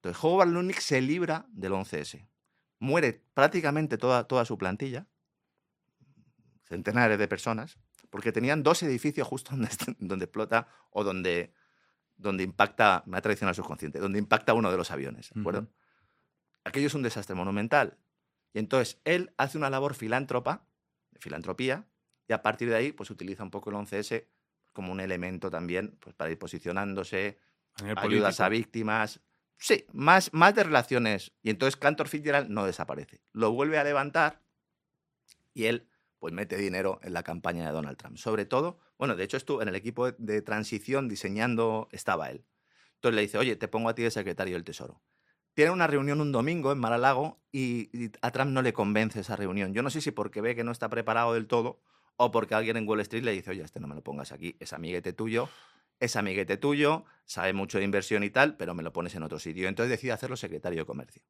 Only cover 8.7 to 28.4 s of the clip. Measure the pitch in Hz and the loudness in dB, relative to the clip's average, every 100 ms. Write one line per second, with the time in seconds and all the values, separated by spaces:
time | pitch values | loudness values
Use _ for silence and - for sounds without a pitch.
8.7 | 165 165 123 151 147 131 131 - 135 113 | 4 2 0 0 -2 -4 -6 -6 -4 -4
9.7 | - - - 90 95 90 107 110 113 113 | -4 -8 -8 -6 -4 -4 -4 2 2 0
10.7 | _ _ - 101 92 92 87 85 _ _ | _ _ -2 0 0 0 0 -2 _ _
11.7 | _ _ _ _ _ 98 95 95 - 101 | _ _ _ _ _ -4 -2 -2 2 0
12.7 | - 107 92 - 92 107 101 98 90 - | 6 6 6 0 -4 0 0 0 -2 -4
13.7 | 82 78 71 98 101 104 110 - 117 107 | -6 -6 -4 -2 -2 4 4 6 4 4
14.7 | 92 85 80 67 62 - 107 101 104 110 | 0 -2 -6 -8 -10 -12 -6 -2 -2 -6
15.7 | _ _ _ _ _ _ _ _ _ - | _ _ _ _ _ _ _ _ _ -6
16.7 | 139 143 147 123 110 98 92 92 101 110 | -2 0 0 -2 -4 -6 -4 -2 0 2
17.7 | 147 107 - _ _ _ _ _ 104 107 | 2 2 -4 _ _ _ _ _ -6 0
18.7 | 131 120 - - 180 180 - 135 156 143 | 2 0 -4 0 0 0 -2 -2 0 -2
19.7 | 135 143 135 110 123 135 123 123 - _ | 0 -2 -4 -2 -2 0 -2 -2 -6 _
20.7 | _ _ _ _ _ - 76 87 95 127 | _ _ _ _ _ -12 -10 -8 -4 -2
21.7 | 143 - _ _ _ _ 110 104 110 120 | -2 -6 _ _ _ _ 0 0 0 0
22.7 | 113 135 - 98 107 90 95 101 101 101 | 0 0 -4 -14 -12 -10 -10 -10 -10 -8
23.7 | 104 104 101 104 113 - _ _ _ _ | -8 -6 -6 -4 -6 -6 _ _ _ _
24.7 | - 92 95 95 92 90 90 95 85 87 | -10 -8 -6 -4 -4 -4 -6 -6 -6 -2
25.7 | 90 104 - - - 80 82 87 87 87 | -4 -4 -12 -20 -8 -6 -6 -8 -8 -6
26.7 | 92 101 98 92 95 101 104 _ _ _ | -4 -4 -6 -4 -4 -4 -6 _ _ _
27.7 | - 101 - 208 - 104 - | -12 -6 -2 2 4 2 2